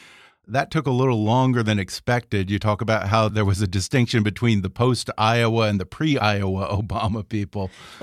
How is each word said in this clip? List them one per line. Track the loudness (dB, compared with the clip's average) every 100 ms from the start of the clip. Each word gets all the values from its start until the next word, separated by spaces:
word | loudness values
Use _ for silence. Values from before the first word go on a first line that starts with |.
| -20 -20 -20 _ -6
That | -4 -2
took | -2 0
a |
little | 0 2 2
longer | 2 2 2 2
than | 2 0
expected. | -2 -6 -2 -2 -2 -4 -2
You | -2
talk | 0 0
about | 0 0 2
how | 2 2
there | 2 2
was | 2
a | 0
distinction | -2 0 0 2 2
between | 0 0 2 2
the | 0
post-Iowa | 0 0 0 -4 -2 0 2 2 2 0
and | 0
the | -4
pre-Iowa | -4 0 2 0 0 0 -2 -2
<laughs> | -4
Obama | -4 -4 -4 -4 -4
people. | -6 -6 -6 -8 -10 -20 -16